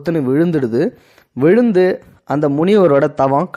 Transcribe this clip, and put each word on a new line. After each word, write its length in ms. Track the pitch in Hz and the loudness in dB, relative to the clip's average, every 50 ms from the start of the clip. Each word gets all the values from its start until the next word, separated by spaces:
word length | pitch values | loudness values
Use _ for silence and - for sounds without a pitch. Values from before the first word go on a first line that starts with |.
| 143 175 | -4 -4
விழுந்துடுது. 800 | 165 160 135 127 131 147 170 180 160 151 127 113 113 123 170 247 - - _ _ _ _ _ _ _ | -4 -4 -2 -2 0 0 0 0 -2 -2 -2 -2 -2 -2 -4 -4 -6 -12 _ _ _ _ _ _ _
விழுந்து 720 | 123 135 165 190 233 247 233 190 185 185 185 - - - - _ _ _ | -2 0 2 2 2 2 2 2 2 0 0 -2 -4 -10 -20 _ _ _
அந்த 260 | - 139 147 151 147 | -6 -4 -2 -2 -2
முனிவரோட 640 | 139 143 165 185 214 208 185 156 139 139 143 151 143 | -2 -2 0 2 2 2 4 4 4 2 0 0 -2
தவம் 380 | - 135 135 135 143 175 175 - | -2 -2 0 0 -2 -4 -4 -2